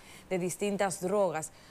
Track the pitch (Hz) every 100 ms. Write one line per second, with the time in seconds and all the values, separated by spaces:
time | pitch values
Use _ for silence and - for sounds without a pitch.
0 | - - - 185 180 - 208 202 202 156
1 | 180 208 190 156 - - -